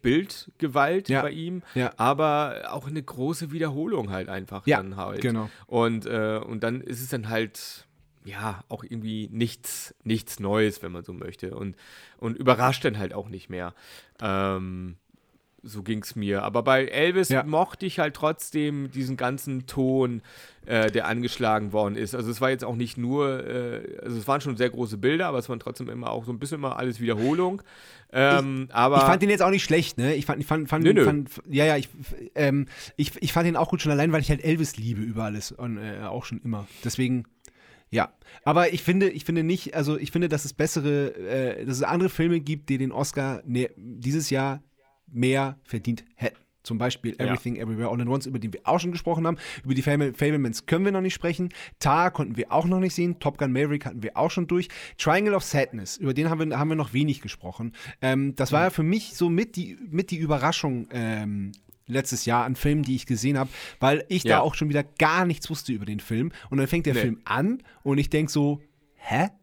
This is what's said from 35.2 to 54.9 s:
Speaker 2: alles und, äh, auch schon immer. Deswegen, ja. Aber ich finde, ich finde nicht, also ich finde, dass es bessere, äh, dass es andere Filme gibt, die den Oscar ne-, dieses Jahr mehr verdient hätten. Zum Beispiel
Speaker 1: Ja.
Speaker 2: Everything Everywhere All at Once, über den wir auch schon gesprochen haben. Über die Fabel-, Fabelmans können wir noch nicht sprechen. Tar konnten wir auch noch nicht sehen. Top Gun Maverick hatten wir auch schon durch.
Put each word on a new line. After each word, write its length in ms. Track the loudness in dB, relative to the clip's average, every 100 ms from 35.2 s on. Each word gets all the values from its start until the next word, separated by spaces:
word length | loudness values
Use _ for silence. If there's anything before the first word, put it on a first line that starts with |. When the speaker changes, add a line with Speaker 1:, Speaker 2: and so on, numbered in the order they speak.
Speaker 2:
alles 260 | -4 -4 -8
und, 280 | -8 -8 -6
äh, 260 | -8 -8
auch 200 | -8 -8
schon 160 | -8 -8
immer. 260 | -6 -6 -8 -8
Deswegen, 400 | -6 -2 0 0 -4 _ -20 _ -20 -20 _
ja. 220 | -2 -2 _ -20 -4
Aber 280 | 2 4 4
ich 120 | 2
finde, 260 | 2 4 4
ich 140 | 2
finde 180 | -2 0
nicht, 320 | 2 0 -2
also 240 | -2 0 0
ich 140 | 0
finde, 160 | 0 0
dass 160 | 0
es 80 | -4
bessere, 600 | -2 0 2 2 2 0 -4
äh, 480 | -4 0 0 -2
dass 140 | -4 -2
es 40 |
andere 260 | 0 2 2
Filme 300 | 2 2 2
gibt, 300 | 0 -6 -2
die 100 | 0
den 140 | 0
Oscar 500 | 0 -2 -2 -4 -4
ne-, 260 | -2 0 0 -4
dieses 540 | -16 -6 0 0 2
Jahr 320 | 0 0 -4 _ _ _ _ _
mehr 480 | 0 2 4 0 -6
verdient 420 | -8 -4 -2 -4 -6 _
hätten. 200 | -6 -6 _ _
Zum 140 | -6 -2
Beispiel 360 | -2 -2 -6 -2
Speaker 1:
Ja. 100 | -2
Speaker 2:
Everything 280 | 0 -2
Everywhere 340 | -6 -4 -2 -2
All 100 | 0
at 80 | 0
Once, 180 | 0 -2
über 140 | -6
den 120 | -6
wir 100 | -4
auch 160 | 0 2
schon 100 | 0
gesprochen 340 | -4 -2 0
haben. 120 | 0 -2 -8 -10
Über 100 | -2
die 100 | 0
Fabel-, 320 | 2 2 2
Fabelmans 520 | 2 2 2 0 -4 0
können 180 | 2
wir 60 | 2
noch 100 | 2
nicht 140 | 0
sprechen. 360 | -2 -4 -2 -4 -6 -18 -2
Tar 320 | 2 4 4
konnten 260 | 0 -4 -4
wir 140 | 0
auch 160 | 2 2
noch 140 | 2
nicht 120 | 2
sehen. 280 | 2 0 0
Top 180 | -4 -2
Gun 140 | 0
Maverick 340 | 2 0 0 -4
hatten 160 | -8
wir 140 | -6 0
auch 160 | 0
schon 160 | 0 0
durch. 180 | 0 0 -10 -16